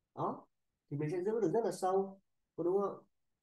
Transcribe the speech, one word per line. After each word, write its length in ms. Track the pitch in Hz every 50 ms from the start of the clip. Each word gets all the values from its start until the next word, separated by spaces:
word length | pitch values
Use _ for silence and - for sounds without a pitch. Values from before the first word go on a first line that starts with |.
| _ _ -
Đó. 320 | - 151 - 269 - - - _ _ _ _ _ _ _ -
Thì 60 | 147 143
mình 120 | 151 151
sẽ 80 | 185 175
giữ 140 | 180 208 220 233
được 120 | 208 165 170
rất 80 | 226 226
là 60 | 190
sâu. 500 | - - 190 185 190 196 196 196 - - _ _ _ _ _ _ _
Có 80 | - 160
đúng 160 | 175 185 202
không? 220 | 202 185 - - - _ _ _ _ _ _ _